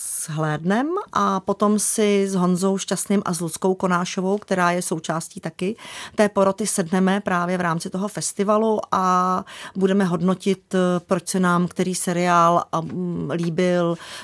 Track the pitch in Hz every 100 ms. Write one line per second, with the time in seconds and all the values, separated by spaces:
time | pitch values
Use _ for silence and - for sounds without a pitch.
0 | - - - 156 156 151 170 214 294 381
1 | - - 202 190 196 202 208 208 - -
2 | 208 202 196 190 180 180 190 190 - 185
3 | - 202 - 170 165 - 190 185 185 180
4 | 185 - 185 202 - 190 175 175 180 160
5 | - 165 - - 170 - 180 226 - -
6 | - - 208 202 196 190 214 - 165 185
7 | 185 196 202 180 175 185 175 165 190 185
8 | 202 - 156 - 196 214 220 214 - 190
9 | 185 180 180 185 196 - - 190 190 196
10 | 185 170 180 185 196 190 - 190 180 180
11 | - 180 - 190 180 175 175 - 180 180
12 | - 175 180 175 170 170 - 160 160 175
13 | 180 170 156 170 170 160 180 180 170 170
14 | - -